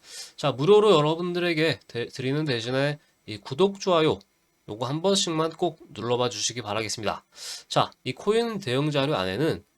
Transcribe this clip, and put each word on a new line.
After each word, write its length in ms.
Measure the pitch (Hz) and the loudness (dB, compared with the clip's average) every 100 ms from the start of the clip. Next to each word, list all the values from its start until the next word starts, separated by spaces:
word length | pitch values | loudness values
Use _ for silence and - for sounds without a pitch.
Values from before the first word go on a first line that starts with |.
| - - - - | -20 -18 -16 -6
자, 140 | 143 | -4
무료로 440 | 123 156 208 214 160 | 0 6 6 8 6
여러분들에게 840 | 151 165 175 175 175 156 160 127 _ | 4 0 -2 -2 0 2 0 0 _
대-, 180 | 117 120 | -8 -8
드리는 380 | - 127 143 156 | -4 -2 -2 0
대신에 540 | 117 113 131 143 147 _ _ - | -2 -2 0 0 -2 _ _ -14
이 120 | 107 | -12
구독, 420 | - 131 202 196 | -6 0 0 0
좋아요 400 | 196 170 156 98 - _ _ _ - | 0 2 4 0 -6 _ _ _ -12
요거 160 | 104 123 | -8 -4
한 160 | 156 | -2
번씩만 500 | 190 196 180 160 160 | 0 0 0 0 -2
꼭 260 | - 180 156 - | -2 -4 -4 -14
눌러봐 400 | - 117 120 123 | -6 0 2 0
주시기 320 | 107 - 117 | -2 -6 -6
바라겠습니다. 640 | 107 104 107 - 98 82 - - - - - | -4 -4 -4 -4 -4 -4 -8 -16 -14 -14 -4
자, 240 | 147 110 - | 0 0 -2
이 100 | 127 | -10
코인 460 | - 208 226 233 214 | -6 0 0 0 -4
대응 300 | 123 127 151 | -2 0 0
자료 260 | 143 139 117 | 0 0 0
안에는 480 | 92 101 156 107 - | -2 0 -2 -2 -8